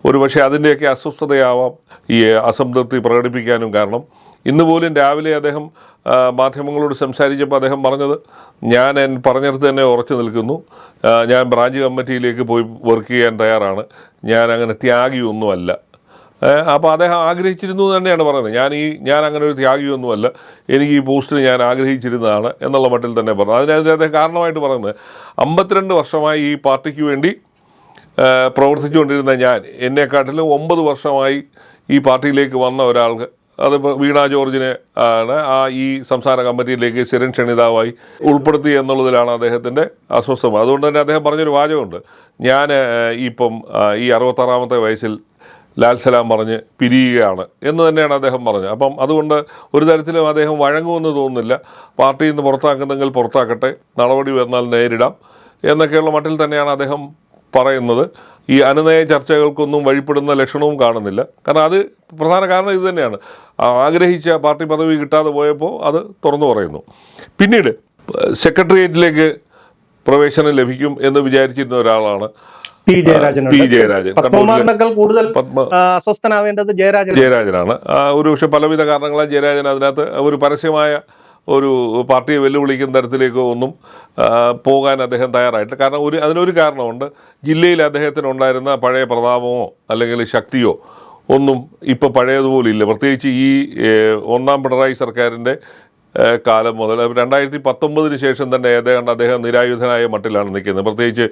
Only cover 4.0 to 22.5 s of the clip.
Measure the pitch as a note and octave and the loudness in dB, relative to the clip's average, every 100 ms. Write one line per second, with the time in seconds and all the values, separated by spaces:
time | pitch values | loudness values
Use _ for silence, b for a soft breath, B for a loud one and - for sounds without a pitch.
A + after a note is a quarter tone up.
4 | D#3+ b b b - D3 E3 E3 E3 D3 | -10 b b b -2 2 2 2 0 0
5 | C#3 D3 D#3 D3+ D3 D3 D3+ b b b | 0 0 -2 -2 -2 -6 -12 b b b
6 | A#2+ B2+ B2+ B2 C3 C3 C#3+ D3 D3 C3+ | -2 0 2 0 -2 -2 -8 -4 -4 -4
7 | C#3 B2+ C#3 C#3 C#3 C#3 C3 C#3 C3+ C#3 | -6 -2 -2 -2 -2 -2 -2 0 -2 0
8 | C#3+ D3+ - b b _ A#2 A#2+ C3 C#3 | -2 -4 -8 b b _ 0 2 4 2
9 | C#3 C3 B2+ B2+ C#3 C3+ C#3 C3+ C3+ A#2+ | 0 0 0 0 -2 0 0 2 2 2
10 | A#2+ B2+ A#2 A2+ A2+ D#3+ - b b b | 0 -4 -2 -4 -4 -8 -10 b b b
11 | A2+ A#2 A#2 B2+ B2 A#2+ B2 C3 C3+ C3 | 2 2 4 2 2 2 0 0 -4 -4
12 | B2+ B2+ B2 A#2+ A#2 A#2 A2+ A2+ A#2 A2+ | -6 -4 -4 -4 -2 -2 -2 -6 0 0
13 | G#2+ B2 A#2 A2 A2 A2 G2+ F#2+ - b | 0 0 0 2 0 2 0 -4 -10 b
14 | b _ A2 A2+ A#2 A#2 A#2 A2 C3 A#2+ | b _ -2 2 2 0 -2 -2 0 2
15 | B2+ C3 A#2+ G#2+ G#2+ F#2 F2 - _ _ | 2 -2 -4 -2 -2 -2 -4 -6 _ _
16 | b b b _ - D3 D#3+ D3 D#3+ D#3 | b b b _ 2 2 2 2 2 2
17 | F3 F3 E3 F3 F#3+ F#3 F#3+ F#3+ G3 F#3+ | 2 2 0 0 -4 -4 -8 -2 0 0
18 | F#3 E3+ D#3 C#3 A2 A2+ C#3 D3 D3+ D3+ | 0 2 2 0 -2 0 0 -2 -6 -6
19 | C3+ D3 D3+ D3+ D3 C3+ C3 C3+ C#3+ C3+ | -2 0 0 -2 -2 0 0 0 -2 -6
20 | B2 G#2+ A#2+ b b b - C3+ D3 C#3+ | -4 -2 -2 b b b -2 0 2 0
21 | C3+ C#3 C3+ C#3+ C3 B2+ A#2+ B2+ C3+ C3+ | 2 -2 0 0 2 2 2 0 -2 -2
22 | A#2+ A#2+ A2+ G#2 A2+ | -4 -2 0 0 -2